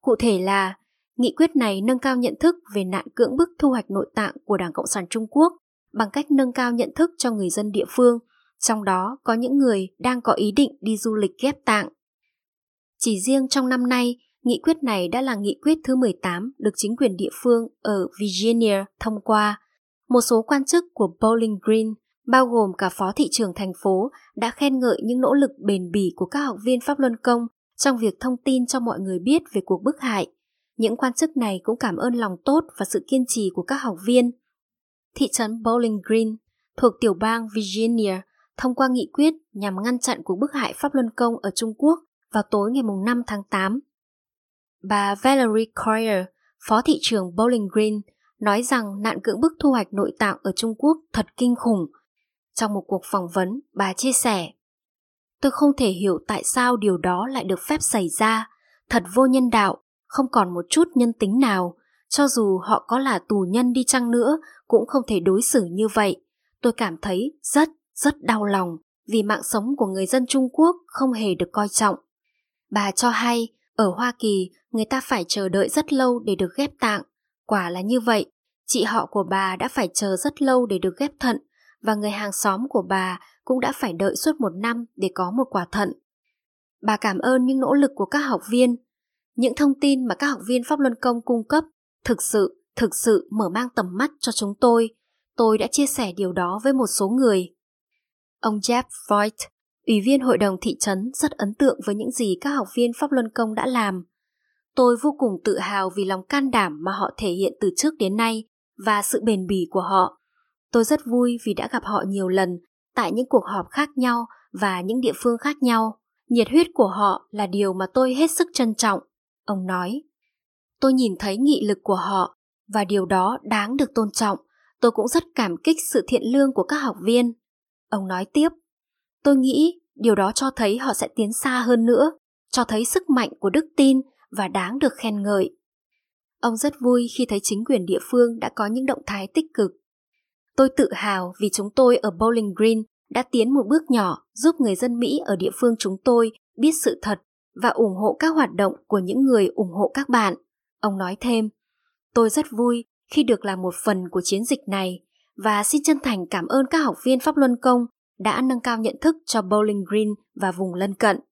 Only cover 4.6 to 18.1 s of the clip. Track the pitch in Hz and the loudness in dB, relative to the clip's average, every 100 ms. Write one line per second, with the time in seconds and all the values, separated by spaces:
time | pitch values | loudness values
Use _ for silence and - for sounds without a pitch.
4.6 | 175 - - 208 175 226 220 285 330 349 | -2 -6 -4 -6 -4 -6 -2 4 2 2
5.6 | _ _ _ - 214 277 285 277 254 247 | _ _ _ -4 -2 -2 2 2 2 0
6.6 | 247 240 - - 339 - 247 214 185 202 | -2 0 -2 0 -2 0 -4 -2 -2 -2
7.6 | 208 202 - - 247 233 _ _ _ _ | -2 -2 -2 4 4 4 _ _ _ _
8.6 | - 220 202 185 196 269 - 233 247 277 | -2 -2 0 0 -2 -4 -2 0 2 4
9.6 | 262 202 190 _ 247 247 240 - 208 208 | 4 2 -2 _ -4 -2 0 2 2 2
10.6 | 277 - 202 214 226 214 196 - 262 277 | 2 0 -4 -4 -2 -2 -2 -2 -4 -2
11.6 | - 214 185 _ _ _ _ _ _ _ | 0 0 -2 _ _ _ _ _ _ _
12.6 | _ _ _ _ 240 202 208 269 262 277 | _ _ _ _ -2 -2 2 0 2 0
13.6 | 254 254 247 247 247 240 _ _ 240 240 | 0 0 0 0 0 -4 _ _ -2 0
14.6 | - 320 254 202 180 233 262 214 202 - | 0 0 0 -2 -2 -2 -2 -2 -4 -2
15.6 | 294 320 262 262 247 175 190 175 226 - | 0 0 0 2 2 0 -6 -6 -8 -4
16.6 | 214 - 208 233 262 185 196 - 247 233 | -4 -2 -4 0 0 0 -6 -2 2 2
17.6 | 226 _ 220 202 180 | 0 _ -4 -2 -4